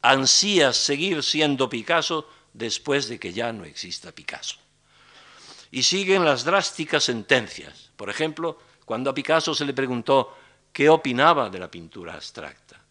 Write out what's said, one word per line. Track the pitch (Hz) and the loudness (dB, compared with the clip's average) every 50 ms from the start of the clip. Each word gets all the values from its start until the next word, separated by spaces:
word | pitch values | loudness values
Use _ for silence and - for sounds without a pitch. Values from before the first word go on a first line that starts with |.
ansía | - 123 135 135 135 131 - - - 208 208 180 151 131 117 | 6 6 4 6 4 2 2 2 2 2 4 4 4 4 2
seguir | - - - 143 139 160 190 185 151 135 | 0 -2 -2 -2 -2 -2 -2 -2 -2 -2
siendo | - - 151 156 147 143 127 131 120 | -2 0 2 2 2 2 0 0 -2
Picasso | 117 120 107 - 165 165 151 - 175 156 147 - - _ _ _ | -2 -8 -2 0 0 0 0 0 -4 -6 -6 -8 -20 _ _ _
después | _ - 113 113 - - - 147 139 143 131 107 | _ -10 -8 -6 -6 -6 -4 -2 -2 -2 -2 -4
de | 120 - | -10 -10
que | - 95 | -10 -10
ya | 87 104 117 117 113 | -6 -4 -6 -6 -6
no | 107 87 | -8 -12
exista | 78 73 - - 92 85 - - - | -14 -14 -14 -12 -12 -12 -14 -14 -18
Picasso. | - - - - - - - - - _ _ _ _ _ _ _ _ _ _ _ _ - - - - - - - - - - _ | -20 -16 -14 -14 -14 -12 -12 -12 -14 _ _ _ _ _ _ _ _ _ _ _ _ -20 -20 -20 -20 -20 -20 -20 -20 -20 -20 _
Y | - 127 123 | -4 -2 0
siguen | - 180 190 196 185 190 190 175 | 0 0 0 2 2 2 4 4
las | 156 139 123 120 | 4 2 2 2
drásticas | 151 185 196 180 - - - 160 - - 147 - | 2 2 2 0 -2 -6 -6 -6 -2 0 0 0
sentencias. | - 123 113 104 _ 139 127 110 101 - - - - - - - _ _ | 0 -2 -4 0 _ 2 2 2 -2 -12 -16 -18 -18 -20 -20 -20 _ _
Por | _ 107 98 | _ -10 -10
ejemplo, | 104 - 156 160 151 151 165 170 151 - _ _ _ _ _ | -4 -4 -4 -4 -4 -4 -6 -6 -6 -8 _ _ _ _ _
cuando | - 117 117 131 139 | -8 -6 -4 -4 -4
a | 131 | -4
Picasso | 135 135 - 156 160 156 - 151 | -4 -2 0 0 2 2 0 -2
se | - 147 | -2 -4
le | 139 135 | -4 -2
preguntó | 131 135 127 127 120 113 - 139 135 120 - - - - _ _ _ _ _ _ | -2 -2 -2 -2 -4 0 2 4 4 4 0 -6 -20 -20 _ _ _ _ _ _
qué | - 143 147 | 4 6 6
opinaba | 160 160 160 143 123 123 139 165 170 147 123 104 | 6 6 4 0 0 4 6 6 6 4 0 -4
de | 92 92 | -6 -10
la | 90 82 | -12 -12
pintura | - 87 82 80 _ 98 87 82 85 | -12 -16 -18 -16 _ -16 -14 -14 -14
abstracta | 76 - - - - - 73 - _ _ _ - - _ _ | -14 -16 -16 -14 -14 -14 -14 -14 _ _ _ -20 -20 _ _